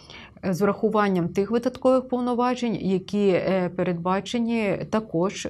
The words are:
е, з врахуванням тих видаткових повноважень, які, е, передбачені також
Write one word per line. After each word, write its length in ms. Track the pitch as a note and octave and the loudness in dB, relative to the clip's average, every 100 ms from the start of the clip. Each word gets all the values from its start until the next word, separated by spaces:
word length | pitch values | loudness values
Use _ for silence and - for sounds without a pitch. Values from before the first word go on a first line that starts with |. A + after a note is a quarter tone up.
| - - - - | -20 -20 -20 -8
е, 100 | F#3+ | -4
з 60 | F3+ | 0
врахуванням 680 | G3+ G3 A3 G#3+ G#3 F#3 E3 | 2 2 2 2 2 2 0
тих 220 | - G3 | 0 0
видаткових 580 | A#3 B3+ B3+ B3+ C4 B3+ | 0 -2 0 2 2 2
повноважень, 680 | B3 B3 A#3 B3 B3 A#3 | -2 -2 0 0 0 -2
які, 540 | G3 F#3 F#3+ F#3 G#3 G3+ | -2 0 -2 -2 0 4
е, 420 | E3+ - F#3 F3+ F3+ | 4 2 0 0 -2
передбачені 1120 | F3+ E3+ F3 F#3+ G3 A#3+ A#3 A#3 G#3 - D#3 | -2 -2 0 -2 -2 -2 0 0 0 -2 -2
також 580 | A3 A3 E3 F#3 F#3 | -4 -2 -2 -2 -2